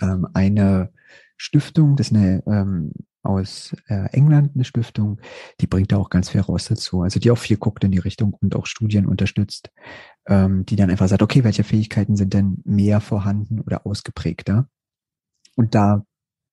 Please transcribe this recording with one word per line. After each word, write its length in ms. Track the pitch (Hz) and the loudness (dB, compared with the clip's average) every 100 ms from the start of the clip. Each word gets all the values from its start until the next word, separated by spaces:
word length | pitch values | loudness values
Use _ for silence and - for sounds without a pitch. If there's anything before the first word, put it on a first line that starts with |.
ähm, 260 | 95 92 85 92 | -4 -2 -2 0
eine 580 | 98 104 98 95 90 - _ - _ _ | 2 2 2 2 -2 -8 _ -20 _ _
Stiftung, 600 | - 151 - - 151 139 | -2 -2 0 2 2 2
das 140 | - | 2
ist 60 | 110 | 2
eine, 260 | 98 92 - | 2 2 0
ähm, 460 | 104 98 92 78 - - _ | -2 0 -4 -6 -10 -18 _
aus, 520 | 95 95 95 - - - - | -4 -2 -4 -10 -14 -16 -8
äh, 220 | 101 98 | -6 -2
England 400 | - 147 147 143 139 | 2 4 4 2 0
eine 100 | 127 | -4
Stiftung, 540 | 120 117 - 104 107 - - - - | -4 -6 -4 -4 -4 -12 -20 -20 -6
die 60 | - | -2
bringt 260 | 95 98 | 0 0
da 40 | 101 | 0
auch 140 | 95 | 0
ganz 200 | 92 87 | 0 0
viel 120 | 104 | -2
raus 240 | 95 85 - | -2 -4 -2
dazu. 340 | 113 - 92 | -4 -4 -2
Also 160 | 87 98 | -2 0
die 120 | 117 | 2
auch 80 | 120 | 2
viel 180 | - 110 | 0 -2
guckt 260 | - - | -2 -2
in 80 | 101 | 0
die 80 | 95 | 0
Richtung 360 | 101 - 101 - | -2 -2 -4 -2
und 200 | 98 104 | -2 -2
auch 120 | - | -6
Studien 400 | - 107 104 95 | -6 0 0 0
unterstützt, 640 | 92 98 - 101 - - _ - - - _ - | 0 -2 -2 -4 -6 -18 _ -20 -20 -20 _ 0
ähm, 400 | 98 95 95 98 | 2 4 2 0
die 100 | 101 | 2
dann 140 | 98 | 2
einfach 180 | 101 95 | 2 2
sagt, 140 | 98 | 2
okay, 200 | 104 147 | 2 4
welche 220 | 117 101 - | 2 0 0
Fähigkeiten 520 | 110 107 - 101 104 | 0 0 -2 0 0
sind 180 | 98 98 | 0 0
denn 240 | 98 90 - | 0 -2 -2
mehr 360 | 101 101 104 | 0 2 2
vorhanden 600 | - 107 98 101 107 110 | 0 -4 -2 -4 -4 -6
oder 260 | - - - | -4 -6 -6
ausgeprägter? 840 | 101 - - - 85 - 101 135 _ _ _ _ _ _ _ _ - | -8 -8 -8 -6 -6 0 0 0 _ _ _ _ _ _ _ _ -2
Und 180 | 113 113 | 0 4
da 300 | 101 104 - _ _ _ _ | 4 2 -2 _ _ _ _